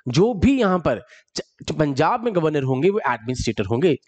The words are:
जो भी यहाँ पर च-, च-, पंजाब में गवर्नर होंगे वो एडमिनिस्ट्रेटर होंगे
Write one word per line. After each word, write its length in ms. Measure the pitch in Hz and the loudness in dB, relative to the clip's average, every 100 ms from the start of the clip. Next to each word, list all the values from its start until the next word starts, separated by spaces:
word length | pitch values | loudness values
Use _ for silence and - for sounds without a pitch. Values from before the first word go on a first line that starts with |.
| 127 | -2
जो 260 | 123 220 | 2 2
भी 260 | 208 247 269 | 4 2 4
यहाँ 200 | 208 185 | 2 2
पर 220 | 156 107 - - _ - | 0 -4 -6 -20 _ -14
च-, 60 | - - - | -14 -14 -8
च-, 100 | 151 | -2
पंजाब 460 | 151 131 160 233 | 0 2 0 0
में 120 | 233 180 | -2 0
गवर्नर 280 | 156 151 | 0 0
होंगे 260 | 131 131 170 | 0 0 2
वो 100 | 202 | 0
एडमिनिस्ट्रेटर 680 | 135 117 113 123 - 110 98 | -2 -4 -4 -4 -4 -4 -2
होंगे 300 | 117 175 135 | 0 0 0